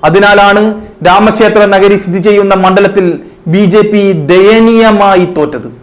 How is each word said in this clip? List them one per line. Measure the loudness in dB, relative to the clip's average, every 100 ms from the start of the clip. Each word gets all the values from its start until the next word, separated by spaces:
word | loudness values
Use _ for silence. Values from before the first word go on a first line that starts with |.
| 0
അതിനാലാണ് | 0 2 2 2 2 -2 -6 -14 -4 0
രാമക്ഷേത്ര | 2 0 0 0 0 0
നഗരി | 2 0 0
സ്ഥിതി | -4 -4 0
ചെയ്യുന്ന | 0 0 0
മണ്ഡലത്തിൽ | 0 0 0 0 -2 -6 -12 -14 -4
ബി | 0 2
ജെ | 2 0
പി | 0 -2 -2 0
ദയനീയമായി | 2 2 2 2 2 2 2 0 0 -2 -4
തോറ്റത്. | -6 -6 -14 -20